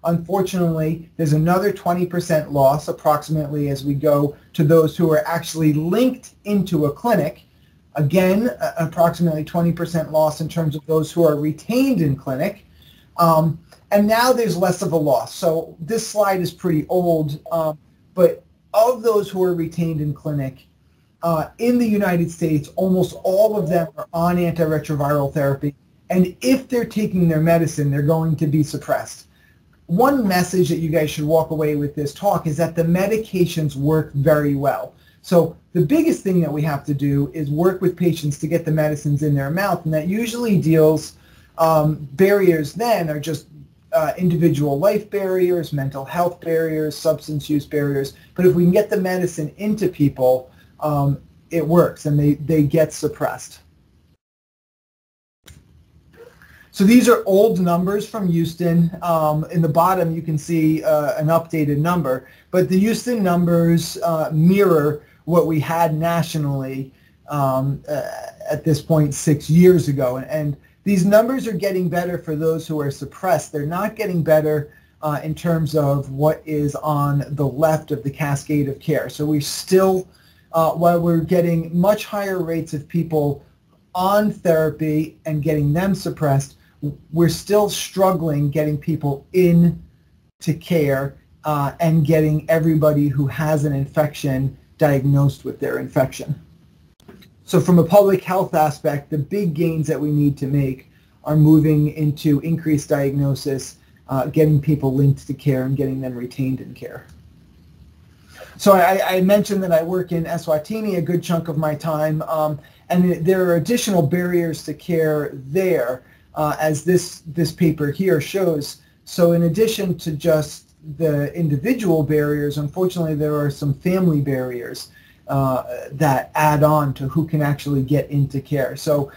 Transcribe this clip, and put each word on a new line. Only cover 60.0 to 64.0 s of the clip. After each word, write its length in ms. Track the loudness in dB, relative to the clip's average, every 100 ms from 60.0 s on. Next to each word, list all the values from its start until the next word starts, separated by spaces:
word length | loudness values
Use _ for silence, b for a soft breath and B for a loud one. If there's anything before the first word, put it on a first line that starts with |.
| -2
you 80 | -4
can 160 | -4 -6
see, 460 | -2 0 2 2
uh, 340 | 0 0 0 -2
an 80 | 2
updated 520 | 0 0 -2 0 0
number, 500 | 0 0 0 -4 B B B
but 160 | 0 2
the 100 | 2
Houston 420 | 2 0 -2 -2
numbers, 760 | 0 0 2 2 4 2 -2 -6